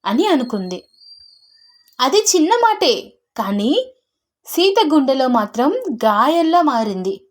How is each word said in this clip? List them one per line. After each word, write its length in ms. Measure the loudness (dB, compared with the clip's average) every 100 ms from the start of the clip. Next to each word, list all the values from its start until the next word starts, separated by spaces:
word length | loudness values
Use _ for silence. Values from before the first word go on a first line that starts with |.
| -2
అని 220 | -2 2
అనుకుంది. 560 | 0 -2 -6 -8 -10 _ _ -20 -20 _ _ _ _ _ _ _ -2
అది 180 | 2 2
చిన్న 320 | 2 2 2 2
మాటే, 580 | 2 2 0 0 -6 _ _ -8
కానీ 560 | -4 -2 0 -2 -4 _ _ _ _ _ -8
సీత 480 | 0 2 2 2
గుండెలో 340 | 2 2 0 0
మాత్రం 440 | 0 -2 -2 -2 -2 -6
గాయంలా 720 | -2 0 2 2 2 2 2
మారింది. 680 | 2 0 -2 -4 -6 -8 _